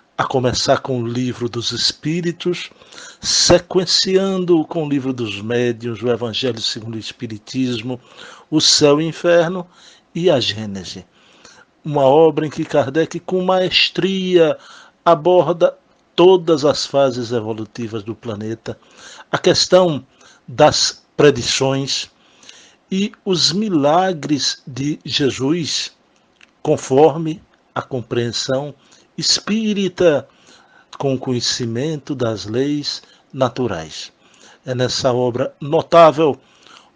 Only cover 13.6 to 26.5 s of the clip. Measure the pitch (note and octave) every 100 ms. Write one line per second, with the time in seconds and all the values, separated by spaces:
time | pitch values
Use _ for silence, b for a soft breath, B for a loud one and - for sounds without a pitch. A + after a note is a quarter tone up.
13.6 | F#3 - - - F#3 F#3+ F#3 F3+ D#3 C3+
14.6 | B B B B F3 E3 D#3+ F3+ D3+ F3
15.6 | F3 - _ _ _ - F3+ F#3 E3 D#3
16.6 | C#3+ B2+ - C#3 C3+ B2 A2+ A#2+ G#2+ A2
17.6 | A2 - A2+ A2 G#2 G#2 A#2 G#2 A2 A2
18.6 | - A2 B B B B B - F#3 -
19.6 | - F#3 F3+ C#3 - b b b - A#2+
20.6 | D3 - - - _ - D3 A#2+ - -
21.6 | C3+ C3+ C#3 - - _ b b b b
22.6 | b b - F#3+ G#3 - G#3 F3+ - F#3
23.6 | A3 E3 C#3+ E3 F#3+ E3 C#3+ C#3+ - -
24.6 | - B2 C#3+ D#3 D3+ A#2 C#3 - C3 F3
25.6 | C#3 - - _ _ _ _ _ _